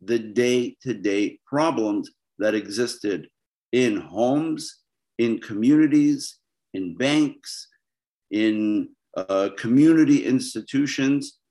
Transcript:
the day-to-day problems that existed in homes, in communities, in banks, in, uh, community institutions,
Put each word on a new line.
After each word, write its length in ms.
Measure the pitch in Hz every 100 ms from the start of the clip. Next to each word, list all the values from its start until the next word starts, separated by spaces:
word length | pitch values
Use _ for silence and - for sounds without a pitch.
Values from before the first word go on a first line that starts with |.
the 180 | 95 117
day-to-day 1200 | 110 104 123 123 123 - 127 107 101 101 101 - _
problems 640 | 139 165 123 110 104 - _ _ -
that 160 | 107
existed 720 | 107 98 101 120 - 104 92 - _ _ _ _
in 240 | 123 127 101
homes, 840 | 85 95 123 147 160 156 - - _ _ _ -
in 220 | 117 110
communities, 1000 | - 104 117 151 156 151 147 139 - - _ _ _
in 220 | 95 90 82
banks, 720 | 135 151 147 - - - - _ _ _ _ _ -
in, 580 | 104 110 107 107 104 - _ _ -
uh, 320 | 95 98 98 -
community 680 | 113 131 156 160 143 143
institutions, 1120 | - 127 - 113 107 139 143 - 135 143 135 - _